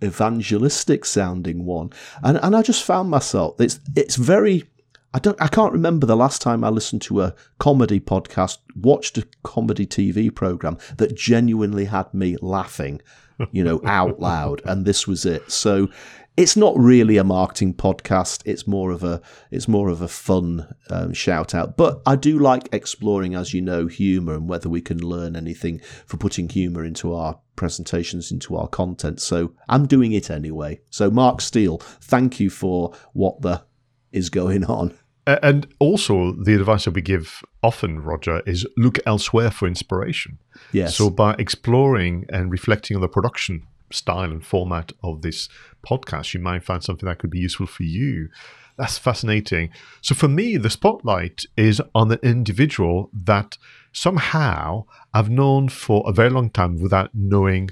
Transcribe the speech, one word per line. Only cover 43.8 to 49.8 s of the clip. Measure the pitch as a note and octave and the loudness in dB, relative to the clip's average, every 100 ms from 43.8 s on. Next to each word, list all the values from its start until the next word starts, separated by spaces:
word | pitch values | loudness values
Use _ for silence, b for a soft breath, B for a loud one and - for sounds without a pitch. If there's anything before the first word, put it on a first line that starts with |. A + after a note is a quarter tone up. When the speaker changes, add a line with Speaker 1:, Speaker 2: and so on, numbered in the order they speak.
| _ | _
Speaker 2:
style | - - F2+ F2+ | -8 -6 -4 -4
and | D#2+ | -8
format | - F#2+ F#2 E2+ D#2+ - | -4 -2 -2 -4 -6 -10
of | F2+ D#2 | -10 -6
this | D#2+ D#2+ - b b b - | -8 -8 -12 b b b -6
podcast, | B2+ - D#2 - | -6 -4 -10 -8
you | F#2 | -6
might | F2 F2 | -4 -6
find | - F2+ | -4 -6
something | - F#2 F#2+ | -6 -6 -6
that | E2+ | -6
could | E2+ | -6
be | F2 | -4
useful | F2+ - F#2+ | -4 -4 -8
for | - | -6
you. | E2 F2 C#3 B2 D#2+ B B B B - | -6 -2 -2 -4 -8 B B B B -10
That's | A2+ - | -8 -2
fascinating. | - A#2 A2+ G#2+ G#2 E2+ E2 B | -2 -2 0 0 0 -4 -4 B